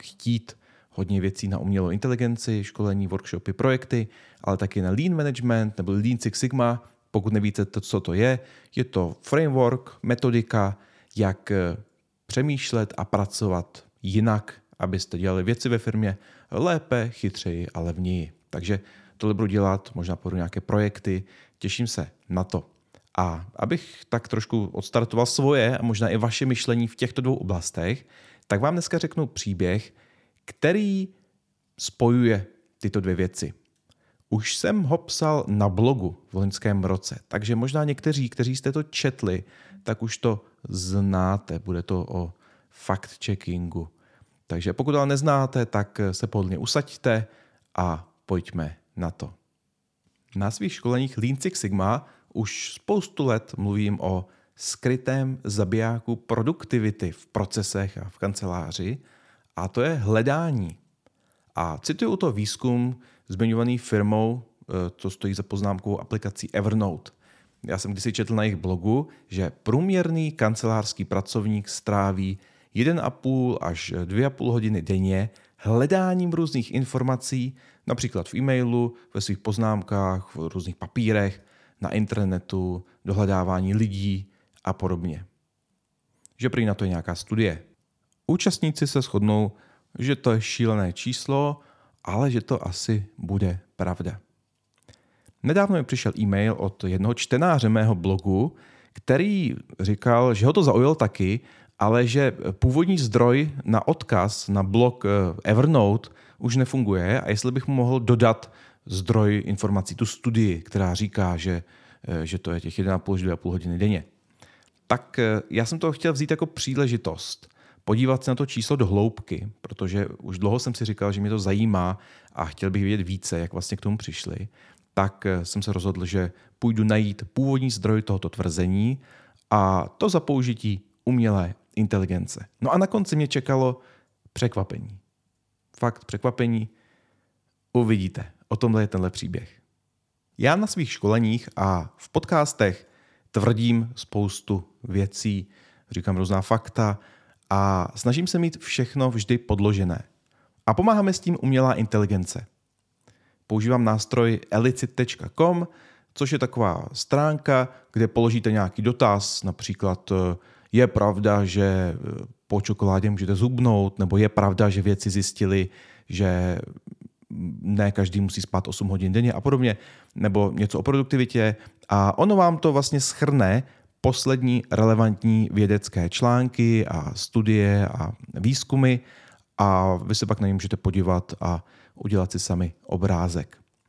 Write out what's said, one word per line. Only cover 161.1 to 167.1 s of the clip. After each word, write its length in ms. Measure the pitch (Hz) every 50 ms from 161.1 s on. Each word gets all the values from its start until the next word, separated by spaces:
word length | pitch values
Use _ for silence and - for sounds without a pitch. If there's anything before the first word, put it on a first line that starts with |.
| 101 92 104 107 104 101 101
že, 180 | 92 87 101 98
eh, 600 | 98 95 92 92 90 82 - - - - - - - - _ _ -
po 140 | - 104
čokoládě 480 | 98 - 104 - 104 98 95 95 95 107
můžete 260 | 104 95 98 90 101
zhubnout, 640 | 90 107 123 127 120 123 123 110 101 98 98 98 -
nebo 180 | 98 90 95 98
je 120 | 107 104
pravda, 400 | - - 101 101 95 92 107 101
že 120 | 92 98
vědci 280 | 92 101 101 95 - 107
zjistili, 600 | 92 101 95 - - - 107 95 98 98 92 90 - - - - - - _ -
že 500 | 87 87 101 92 90 90 90 90 87 - - - - - _ - - - - -